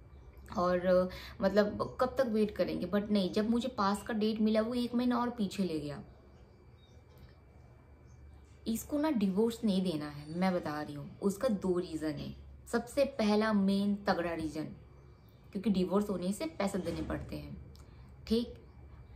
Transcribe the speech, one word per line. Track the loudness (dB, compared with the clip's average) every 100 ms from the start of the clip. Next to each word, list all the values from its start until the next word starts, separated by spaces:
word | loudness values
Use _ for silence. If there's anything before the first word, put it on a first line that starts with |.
| -20 -20 -20 -18 -6 0
और | 2 4 6 4 4 -2 -12 0
मतलब | 2 4 4 0 -4 0
कब | 0 2
तक | 2
वेट | 2 2
करेंगे, | 0 -2 -2 -2
but | -2 2
नहीं, | 2 2
जब | 0 2
मुझे | 2 0
पास | 0 0 0
का | -2
डेट | 0 0 4
मिला | 4 4
वो | 2
एक | 0 0 2
महीना | 2 2
और | 0
पीछे | -2 -4 0
ले | -2 -2
गया। | -4 -8 -12 -20 -20 -20 -20 -20 -20 -20 -20 -20 -20 -20 -20 -20 -20 -20 -20 -20 -20 -20 -20 -20 -20 -20 -20 -10 -4
इसको | -4 -2 0
ना | 2
divorce | 2 2 4 2 2
नहीं | 2 2 2
देना | -2 -6
है, | -10 -8 0
मैं | 2
बता | 0 -2 -6
रही | -6 -8
हूँ। | -12 -2
उसका | -2 0 0
दो | 0 0 0
reason | 0 -4 -4
है। | -4 -8 -12 -16 -18 -4
सबसे | -4 -2 0 0
पहला | 2 4 4 4
main | 4 4 4 2 0
तगड़ा | 0 0 0
reason, | -2 -4 -4 -8 -10 -20 -20 -20 -20 -20 -20 -10
क्योंकि | -2 2
divorce | 2 4 2 2
होने | -2 -2
से | -2 -4
पैसे | -2 -2 -2
देने | -2 -4
पड़ते | -4 -6 -6 -10
हैं, | -10 -14 -14 -18 -20 -20 -20 -10 0
ठीक, | 0 0 -10 -20 -20 -20 -20 -8